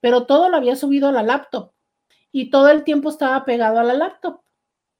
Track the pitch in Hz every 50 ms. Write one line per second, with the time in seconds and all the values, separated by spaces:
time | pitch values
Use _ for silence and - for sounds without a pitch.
0 | - 240 240 247 240 - 277 294 349 370 359 311 262 247 262 269 - 277 277 285
1 | 277 277 277 247 214 220 247 285 277 - - 240 190 _ _ _ _ _ _ _
2 | _ _ _ _ _ _ _ 277 254 - - 277 277 285 302 302 302 - 302 294
3 | 277 302 294 - - 262 262 269 269 269 240 240 226 220 220 233 233 240 247 277
4 | 320 381 370 _ - 349 - - _ _ _ _ _ _ _ _ _ _ _ _